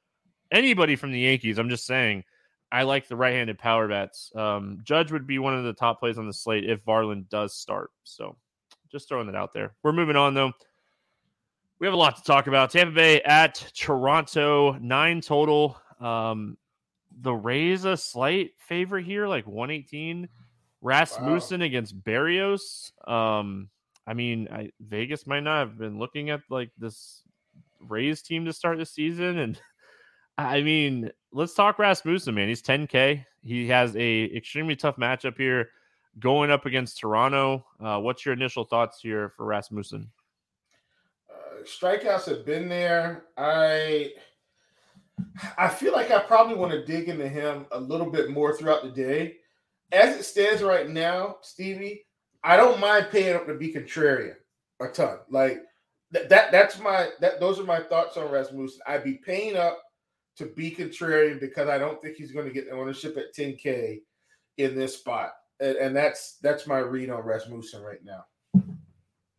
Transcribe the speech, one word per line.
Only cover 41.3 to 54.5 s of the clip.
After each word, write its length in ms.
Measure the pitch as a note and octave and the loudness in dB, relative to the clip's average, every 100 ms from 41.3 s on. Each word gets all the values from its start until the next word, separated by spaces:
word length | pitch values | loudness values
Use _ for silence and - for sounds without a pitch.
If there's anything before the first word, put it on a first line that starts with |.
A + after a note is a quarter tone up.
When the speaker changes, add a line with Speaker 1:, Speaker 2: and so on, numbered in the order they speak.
| - - - | -20 -18 -18
Speaker 2:
strikeouts 640 | - - F3+ G3+ A3 F#3+ - | -18 -4 -2 0 0 -2 -2
have 180 | B2+ | -6
been 240 | - D#3 F3 | -4 -4 -4
there. 560 | F3 F3 E3+ E3+ E3+ - - | -2 0 0 -2 -6 -14 -4
I, 760 | D3 D#3+ D#3 D#3 D#3 D3+ C#3+ - - _ _ _ _ _ _ _ _ - - - - - | 0 2 2 2 0 -2 -2 -10 -20 _ _ _ _ _ _ _ _ -14 -12 -12 -10 -2
I 100 | F#3 | -2
feel 260 | - C#4+ | 0 0
like 160 | A#3 A3+ | 0 4
I 100 | G#3 | 2
probably 340 | - A3 A#3 | 6 6 6
wanna 300 | G#3 F3 D3+ | 2 -2 -4
dig 240 | - E3 E3+ | -4 -6 -4
into 200 | D#3 C#3 | -6 -6
him 380 | D3 D3 C#3+ C#3 | -4 -4 -6 -8
a 80 | A#2+ | -10
little 300 | C3 E3 E3+ | -6 -4 -2
bit 200 | D#3 C#3+ | -2 -2
more 240 | C#3+ D3 | 0 0
throughout 280 | D3+ D#3+ C#3 | 0 0 0
the 80 | C3 | 0
day. 480 | B2 C3 D3 E3+ - _ _ _ _ _ | -6 -2 -2 -4 -10 _ _ _ _ _
As 240 | F#3 C4 - | 6 6 4
it 80 | |
stands 400 | - G3+ G3+ G#3 | -2 2 2 2
right 240 | G3 F3+ C#3+ | 2 2 0
now, 480 | D#3+ E3+ F3+ G3+ F#3+ | -2 -2 -2 -6 -10
Stevie, 640 | - - F#3+ F#3+ G3+ G#3 _ _ _ _ | -18 -12 -10 -8 -10 -12 _ _ _ _
I 140 | D#3+ F3+ | 6 8
don't 240 | B3 A3 | 8 6
mind 260 | G3+ G#3 G3+ | 4 4 4
paying 240 | G#3 F#3 F3 | 2 2 0
up 100 | D#3+ | -2
to 80 | |
be 180 | C3 D#3+ | -8 -8
contrarian 640 | D3+ B2+ E3 D3 C3 B2 - _ | -8 -8 0 2 2 -2 -12 _